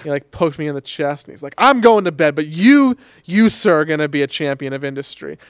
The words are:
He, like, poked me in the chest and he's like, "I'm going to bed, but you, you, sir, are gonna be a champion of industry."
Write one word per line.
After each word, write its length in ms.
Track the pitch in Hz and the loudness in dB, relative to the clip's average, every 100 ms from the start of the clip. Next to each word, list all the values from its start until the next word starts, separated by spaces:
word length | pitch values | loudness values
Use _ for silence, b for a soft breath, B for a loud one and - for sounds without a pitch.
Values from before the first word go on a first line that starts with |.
He, 60 | 156 | -6
like, 200 | 143 - | -6 -6
poked 300 | - 170 143 | -4 -4 -2
me 80 | 151 | -6
in 80 | 139 | -8
the 40 | |
chest 460 | - - 143 143 - | -10 -6 -6 -6 -12
and 60 | |
he's 80 | - | -16
like, 120 | 143 - | -14 0
"I'm 220 | 240 269 | 2 4
going 240 | 226 220 | 6 4
to 80 | 180 | 2
bed, 240 | 156 156 143 | 0 0 0
but 100 | 156 | -4
you, 500 | 160 214 285 269 247 B B | 2 4 6 4 0 B B
you, 240 | - 190 220 | -4 2 2
sir, 320 | - 208 160 | 2 2 2
are 40 | |
gonna 240 | 156 151 151 | 0 -2 -2
be 140 | 143 | -2
a 60 | 139 | -4
champion 440 | - 147 139 135 | -4 -6 -6 -8
of 120 | 135 | -8
industry." 540 | 139 135 139 - 147 151 B | -8 -10 -12 -14 -14 -16 B